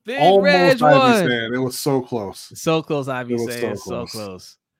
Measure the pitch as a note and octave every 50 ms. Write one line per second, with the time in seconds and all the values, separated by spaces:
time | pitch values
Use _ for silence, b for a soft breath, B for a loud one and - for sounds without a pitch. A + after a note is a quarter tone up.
0 | - G#3+ B3 C#4 D3 F3 F#3+ - G3 C#4+ C#4+ C#4 - - C4 A#3 A#3+ - C#4+ C4+
1 | C4 B3+ A#3 G#3 F3 C#3 A#2+ A#2 A2+ A2+ B2 B2+ C3 C3 B2+ - - D3+ C#3 C3
2 | B2 - B2 A#2 G2+ F#2+ F2+ - - - A#2+ - - E3 D#3+ D#3+ D3+ - D#3 C#3+
3 | C3+ C3+ C3 B2+ B2+ A#2+ A#2+ A#2 A#2 A#2 A#2+ A#2+ A#2+ A2 G#2 G#2 - - A#2+ A#2
4 | A#2+ A#2 - A2+ G#2 G2 F#2 F2+ - - _ _ _ _ _